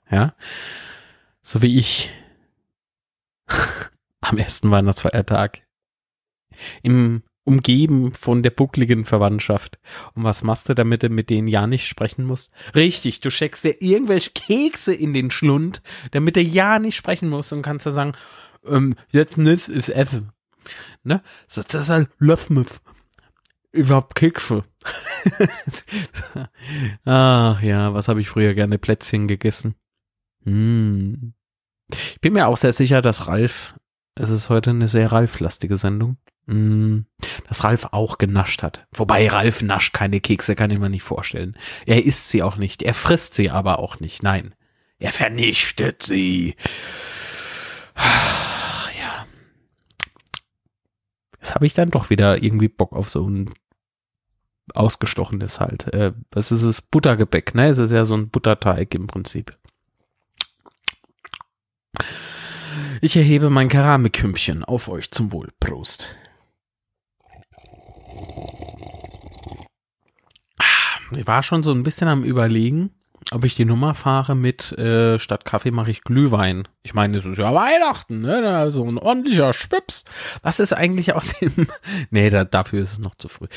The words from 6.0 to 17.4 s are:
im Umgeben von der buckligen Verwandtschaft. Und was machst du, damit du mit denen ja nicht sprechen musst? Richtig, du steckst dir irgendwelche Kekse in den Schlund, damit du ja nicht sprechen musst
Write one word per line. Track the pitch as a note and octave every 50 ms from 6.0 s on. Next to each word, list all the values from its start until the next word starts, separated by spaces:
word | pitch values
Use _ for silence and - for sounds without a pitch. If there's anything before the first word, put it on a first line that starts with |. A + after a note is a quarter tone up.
| _ _ _ _ _ _ _ _ _ _ _ - - - - -
im | - B2 B2+ B2+ A#2+ A#2 A#2 A2+ - _ _ _ _ -
Umgeben | C3+ C3+ B2 - B2 C3+ D#3 D#3 C#3+ C3 B2+ B2 -
von | - - - A#2+ B2 A#2+
der | B2
buckligen | - - C#3 C3+ - C#3+ B2 A#2 A#2+ A2+ A2
Verwandtschaft. | - - G#2 G2+ G2+ G#2 G#2 - - G#2 G2+ - - - - _ - - - - - -
Und | A#2 A2+
was | A2 G#2 - A2
machst | A2 A2 - - -
du, | C3
damit | B2 A#2 A2+ A#2 A2+
du | - A#2
mit | A2+ A2 A2 -
denen | A2+ G#2+ A2 A2+
ja | G#2+ G2+ G#2
nicht | A2+ C3 B2+ - -
sprechen | - - A2+ A2 - - C3
musst? | C3 C3 C3 - - _ - - - -
Richtig, | D3+ D#3+ F3+ E3+ - - B2+ - -
du | - C#3
steckst | - - D#3+ C#3+ - - -
dir | D#3 D3+ -
irgendwelche | F#3+ F#3 F#3+ A3 C4+ G#3 F#3+ F3+ - -
Kekse | - - - - G#3 C4 D4 D#4 - - - F#3+ F3+
in | - D3+ D3+ C#3+
den | C3+ B2+ B2+
Schlund, | - - D#3 D3 C#3 C#3+ D#3+ F3 - - - - - - - B2
damit | - C#3+ D3+ E3 D#3+
du | F#3+
ja | F3 E3 D#3+ F#3 F#3+ G3+ A3 A3
nicht | A3 A3+ -
sprechen | - - - F3+ - F3 D#3+
musst | D3 C#3+